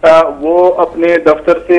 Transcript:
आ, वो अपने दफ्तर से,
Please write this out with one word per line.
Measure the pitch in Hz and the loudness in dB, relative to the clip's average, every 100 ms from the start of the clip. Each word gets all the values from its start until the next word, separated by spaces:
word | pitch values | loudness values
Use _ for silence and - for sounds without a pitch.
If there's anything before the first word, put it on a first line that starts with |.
| 165 | 4
आ, | 160 | 2
वो | 160 147 151 175 180 | 2 -4 -2 0 0
अपने | 180 - 165 170 170 | 0 -4 -2 -2 0
दफ्तर | 160 151 - 170 | 0 -2 0 -4
से, | - | 0